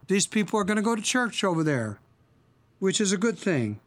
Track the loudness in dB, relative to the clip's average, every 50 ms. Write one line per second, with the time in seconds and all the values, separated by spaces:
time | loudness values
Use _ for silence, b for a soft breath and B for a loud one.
0 | -2 0 0 0 0 0 0 0 0 0 0 0 0 0 0 0 2 0 0 -2
1 | -2 0 0 0 0 -2 -2 0 0 0 2 2 2 2 0 0 -2 -4 -8 -12
2 | _ _ _ _ _ _ _ _ _ _ _ _ _ _ _ -2 -2 0 2 2
3 | 2 0 0 0 0 0 -2 -2 -2 0 0 0 0 -2 -4 -8 _